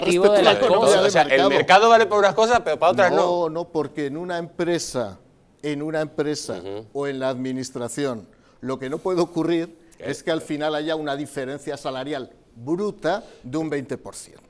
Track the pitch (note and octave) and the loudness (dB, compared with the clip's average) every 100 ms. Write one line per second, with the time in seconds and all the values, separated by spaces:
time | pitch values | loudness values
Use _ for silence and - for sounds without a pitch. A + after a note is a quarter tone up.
0 | E3 F3 G3+ G#3 F3+ - E3 F#3+ - G3 | 2 4 6 6 4 4 4 4 6 4
1 | G3+ F3 C#3+ C3+ F#3+ D3 D3 F#3+ A3+ A3+ | 4 4 4 4 4 4 6 6 8 6
2 | G#3+ G#3 G3+ F3 A3+ A#3+ - D3 E3 F#3 | 6 4 2 4 4 2 0 2 2 4
3 | F3+ D3+ F3+ F3 E3 D#3 E3+ D#3+ C3+ D#3 | 4 4 2 0 -2 -4 -6 -4 -4 -4
4 | C#3+ D3 F3+ F3 E3+ - F3 E3+ - B2+ | -6 -6 -6 -6 -8 -4 -2 -2 -2 -4
5 | G#2+ F#2 _ _ _ _ D3 C#3+ D#3 D#3 | -6 -8 _ _ _ _ -8 -6 -4 -4
6 | D#3 D3+ D3 D3 - G#2 F#2 G2+ A2+ C#3 | -4 -2 -2 -4 -6 -8 -8 -12 -10 -6
7 | C#3+ C3+ C3 B2+ C3 C3 B2+ C3 A#2+ - | -6 -4 -4 -4 -4 -6 -8 -8 -8 -4
8 | C#3+ A#2 F#2 _ _ _ B2 C3 C3 D#3+ | -4 -6 -10 _ _ _ -10 -8 -8 -6
9 | F#3+ F3+ E3 E3+ D#3+ E3+ E3 - _ - | -4 -2 -2 -2 -2 -2 -4 -10 _ -14
10 | F2+ C#3+ - D#3+ D#3 D3+ D3+ D3+ D3+ D#3+ | -10 -8 -4 -4 -4 -6 -4 -4 -4 -4
11 | D3+ C#3 D3 - C3 C#3 D3+ C#3 D3 C3 | -4 -6 -8 -8 -8 -8 -10 -10 -8 -8
12 | C3+ D3 A#2+ - _ - A#2+ F3 G#3 - | -6 -8 -10 -16 _ -14 -6 -4 -4 -4
13 | D#3 G3 A3+ - - D3+ D#3+ C#3+ B2+ B2+ | -4 -4 -6 -18 -10 -6 -4 -4 -6 -10
14 | G2 - - C#2 | -10 -18 -18 -20